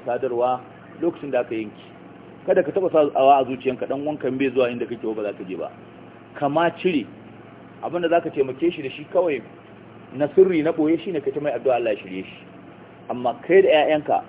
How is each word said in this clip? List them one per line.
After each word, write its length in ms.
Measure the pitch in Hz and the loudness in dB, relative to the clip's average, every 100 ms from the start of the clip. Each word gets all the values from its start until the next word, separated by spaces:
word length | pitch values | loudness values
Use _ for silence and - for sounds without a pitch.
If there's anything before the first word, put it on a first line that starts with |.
| - | -6
sadarwa 560 | 120 131 120 123 123 - - - - | -4 -4 -2 0 -2 -6 -20 -20 -6
lokacin 300 | 165 170 143 | -6 -4 -4
da 80 | 127 | -4
aka 140 | 120 113 | -2 -6
yanke. 280 | 107 92 - - - - - - - | -8 -12 -20 -20 -20 -20 -20 -12 0
Kada 180 | 190 | 2
ka 80 | 156 | 2
taba 180 | 196 185 | 0 2
sawa 480 | 156 147 - 135 139 | 4 2 4 6 6
a 20 | 127 | 4
zuciyanka 420 | 131 127 123 120 | -2 -4 -4 -6
dan 180 | 135 147 | -6 -6
wanka 240 | 151 135 | -6 -4
bai 180 | 131 135 | -2 0
zuwa 200 | 123 123 | 2 0
inda 140 | 120 117 | 0 -8
kake 180 | 117 110 110 | -6 -6 -4
ba 80 | |
za 100 | 104 | -6
ka 100 | 95 | -8
je 120 | 95 87 | -10 -8
ba. 140 | 73 - - - - - - - | -10 -12 -20 -20 -20 -20 -20 -4
Ka 120 | 143 | -2
ma 200 | 151 170 - | 2 0 0
cire 260 | 185 156 107 - - - - - - - | -2 -2 -4 -14 -20 -20 -20 -20 -20 -14
abin 200 | 113 170 | -8 -4
da 60 | 170 | 0
zaka 220 | 170 170 | 0 0
taimake 420 | 147 135 131 165 | -2 -2 0 -2
shi 100 | 170 | -2
da 80 | 135 | -10
shi 140 | - 147 | -12 -2
kawai 300 | 180 175 131 104 - - - - - - 127 | 0 0 -2 -8 -20 -20 -20 -20 -20 -16 -4
na 120 | 143 190 | 0 6
sirri 260 | 190 170 | 6 6
na 100 | 151 | 0
boye 260 | - 151 165 | 0 2 0
shine 160 | 202 165 | -2 -4
ka 120 | 135 | -4
ta 80 | 143 | -4
mai 100 | 147 | -4
addu'a 240 | 127 127 120 | -2 0 0
Allah 180 | 113 104 | 0 -4
ya 20 | |
shirye 240 | 95 92 | -6 -12
shi. 140 | 92 - - - - - - - - | -12 -16 -20 -20 -20 -20 -20 -20 -12
Amma 260 | 120 123 120 | -4 -4 -4
kai 180 | - 185 | 4 4
da 60 | 190 | 6
ƴaƴanka 480 | 151 143 151 139 113 | 4 4 2 2 -2